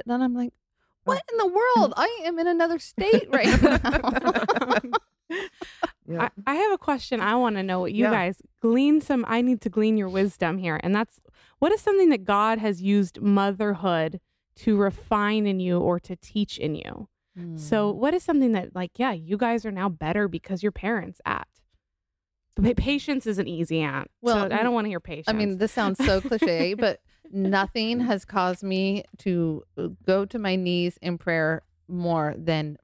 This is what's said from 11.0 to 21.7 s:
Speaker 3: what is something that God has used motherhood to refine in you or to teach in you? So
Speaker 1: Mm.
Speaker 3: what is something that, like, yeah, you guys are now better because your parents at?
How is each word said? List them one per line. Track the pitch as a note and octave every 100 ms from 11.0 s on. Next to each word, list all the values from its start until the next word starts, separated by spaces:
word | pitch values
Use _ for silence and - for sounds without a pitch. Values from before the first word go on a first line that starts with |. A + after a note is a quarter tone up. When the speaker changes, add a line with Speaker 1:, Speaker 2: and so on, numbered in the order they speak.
| A3+ - _ _ _ -
Speaker 3:
what | D#4
is | G#4+
something | - G4 F4
that | B3
God | F#3+ G3+ A3 A3
has | G#3+ F3+
used | G3 G3+ F#3 -
motherhood | G3+ G3+ G3 G3 G#3 F#3 F#3+ E3 D#3+ F#3 _ _ _ -
to | - G#3
refine | G3 - - G#3+ G#3 G#3+ G#3
in | F#3+
you | F3+ F3
or | F3+ F3
to | - F3+
teach | - G#3 G#3 -
in | D#3 D3+
you? | - - G3+ _ _ F3+ F3 D#3+
So | D3+ G#3+ G#3
Speaker 1:
Mm. | G3+
Speaker 3:
what | C4+
is | F4
something | - D4+ B3+
that, | G#3 -
like, | F#3 F3+ -
yeah, | B3+
you | F3+ D#3+ G3+
guys | A#3 A#3 A3
are |
now | G3 G3
better | D#3+ D#3 G3 G3+
because | D#3+ - F#3
your | G#3
parents | - G3 A3+ F3+ - -
at? | G2 - _ _